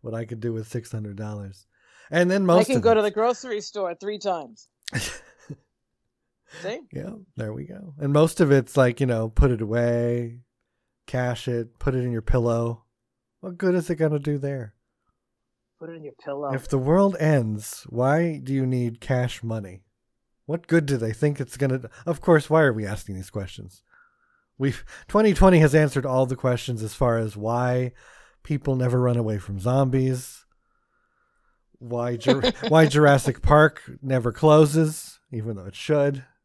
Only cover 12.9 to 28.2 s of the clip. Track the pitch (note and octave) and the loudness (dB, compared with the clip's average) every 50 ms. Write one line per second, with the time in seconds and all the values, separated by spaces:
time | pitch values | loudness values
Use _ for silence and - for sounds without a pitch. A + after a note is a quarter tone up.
12.9 | _ _ _ _ _ _ _ _ _ _ - F#3 F3 F3 G3 F#3 F3+ F3+ E3 - | _ _ _ _ _ _ _ _ _ _ -14 -14 -8 -2 0 0 0 0 0 -2
13.9 | E3+ D3+ D#3+ D#3 D3+ D3 C#3 D3+ D3 C#3 C#3 C#3 C#3 C3 A#2 G#2 _ _ _ _ | -2 0 0 0 0 -2 -2 -2 -4 -4 -4 -6 -6 -8 -10 -14 _ _ _ _
14.9 | _ _ _ _ _ _ _ _ _ _ _ _ _ _ _ _ _ _ E3 D#3+ | _ _ _ _ _ _ _ _ _ _ _ _ _ _ _ _ _ _ -18 -16
15.9 | E3+ E3 D3+ C#3+ - _ _ D3 C#3 C#3 D3 C#3 C3+ C3 - - - C3+ B2+ C#3 | -16 -16 -18 -18 -20 _ _ -10 -10 -8 -6 -6 -6 -6 -6 -4 -4 -2 0 2
16.9 | D#3+ F#3+ G3 G3 F#3 - D#3 D#3 D#3 C3+ A#2 A2 G#2+ G#2 G#2+ - - - - C3 | 2 2 2 2 0 0 0 2 2 2 0 -2 -6 -8 -8 -12 -16 -16 -16 -10
17.9 | A#2+ A#2 B2 C3+ D3 D#3+ E3+ E3+ D#3 C#3+ C3 B2+ C#3 C3+ C3 C3 B2+ B2+ B2 A#2 | -4 -2 0 2 2 2 0 -2 -4 -8 -6 -4 -2 -2 -2 0 -2 -2 -2 -4
18.9 | A#2 - - - C3+ B2 B2 A#2+ - - - A2+ A2+ A2 G2+ F#2 F2+ F#2+ _ _ | -6 -8 -6 -2 -2 0 0 -2 -6 -8 -8 -8 -8 -8 -8 -12 -16 -20 _ _
19.9 | _ _ _ _ _ _ _ _ _ _ _ - D3+ E3+ _ - E3 E3 D#3 C#3 | _ _ _ _ _ _ _ _ _ _ _ -8 -8 -8 _ 0 0 2 2 2
20.9 | C#3 A#2+ A2+ A2 A2 - - D3 C#3+ C#3 C#3 - - - C#3+ C3 B2+ C3 B2+ - | -2 -2 -2 -4 -2 0 -2 -2 -2 -2 -8 -12 -4 -4 -2 -2 -2 -4 -6 -12
21.9 | - - - E3+ E3 - - - E3+ D3+ C#3+ - D3+ D#3+ D#3 C#3 A2+ A2 G#2+ G2 | -20 -12 -6 -6 -6 -2 4 4 4 4 4 2 2 4 4 4 2 0 -4 -6
22.9 | G#2 F#2+ - - G2 F#2+ F#2 - _ G#2+ F#2+ F#2+ - - G2+ F#2 - _ _ _ | -6 -8 -8 -10 -12 -12 -12 -10 _ -10 -10 -10 -12 -16 -20 -20 -20 _ _ _
23.9 | _ _ _ _ _ _ _ _ _ _ _ _ _ _ C3+ C#3 B2+ - - - | _ _ _ _ _ _ _ _ _ _ _ _ _ _ -4 -4 -4 -4 -12 -18
24.9 | - - - - - G#3 A3 G#3+ F#3+ - F3+ F#3+ F3+ E3 D#3 C#3+ C3+ D#3 D3+ C#3+ | -20 -20 -16 -2 0 4 4 4 4 6 6 8 8 8 6 6 6 4 2 4
25.9 | - D3 B2 C#3 B2+ C3 C3+ B2+ C3 - - B2+ B2 A#2 - - B2 A2 A2 G#2+ | 0 -2 -4 0 0 0 0 0 -2 -2 -2 -2 -2 -2 -4 -8 -8 -6 -6 -10
26.9 | - - C3+ B2 A#2 A2+ A2 G#2+ G2 G#2+ G#2 A2 A#2 B2 B2 B2 B2+ B2+ B2+ B2 | -4 -2 0 0 0 0 -2 -4 -6 -6 -4 -4 -2 -2 -2 -2 -2 -2 -4 -6
27.9 | - - - - - - | -8 -14 -20 -20 -20 -20